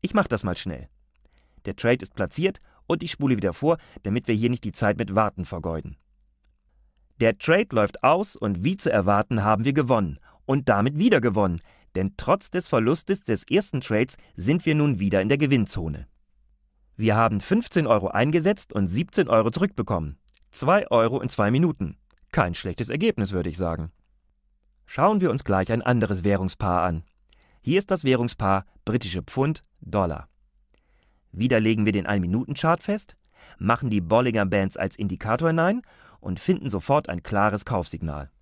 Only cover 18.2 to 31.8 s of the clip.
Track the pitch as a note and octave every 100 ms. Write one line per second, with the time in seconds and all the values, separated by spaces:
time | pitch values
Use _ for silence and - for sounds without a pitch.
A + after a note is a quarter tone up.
18.2 | C3 D#3+ D#3+ G#3+ - - F#2+ F#2+ - -
19.2 | - A2+ A2 A#2 F#3+ - - F#2 D#2 C#2
20.2 | _ _ _ - B2+ G3 - A#2 A2+ B2+
21.2 | B2 - G#2 B2+ E3+ - E2 - _ _
22.2 | _ - F#2 E2+ F#2+ F2 A#2 C#3+ A3 -
23.2 | G2 F#2+ F2 D#2+ F2 D#2+ D#2+ _ _ _
24.2 | _ _ _ _ _ _ _ - E3+ G#3+
25.2 | F3+ A#2+ - F#2+ F#2+ A#2 - B2 G#2+ G2
26.2 | F2 G2 F#2+ - G2+ F2+ F2 D#2+ - _
27.2 | _ _ _ _ - F3+ G3 F#3 C#3 B2+
28.2 | A#2+ - G2+ F#2+ - _ - A#2 F#2+ F2+
29.2 | - - C#3 D#3 _ _ F#2 G2+ F2+ D2+
30.2 | - _ _ _ _ _ _ _ _ _
31.2 | _ F2 B2 A#2+ A2 A2